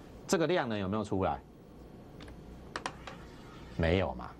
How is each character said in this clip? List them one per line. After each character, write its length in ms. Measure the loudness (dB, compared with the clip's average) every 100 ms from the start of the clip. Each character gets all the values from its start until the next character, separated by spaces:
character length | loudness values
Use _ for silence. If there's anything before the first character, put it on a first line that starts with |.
| -16 -8 2
这 120 | 4
个 80 | 6
量 220 | 4 2
能 100 | 0
有 100 | 2
没 80 | 2
有 60 |
出 220 | 2 4
来？ 160 | 4 2 -4 -18 -18 -16 -16 -16 -16 -14 -14 -14 -14 -14 -10 -6 -6 -8 -12 -12 -14 -14 -16 -14 -8 2
没 220 | 6 6
有 160 | 4
嘛。 160 | 0 -8 -10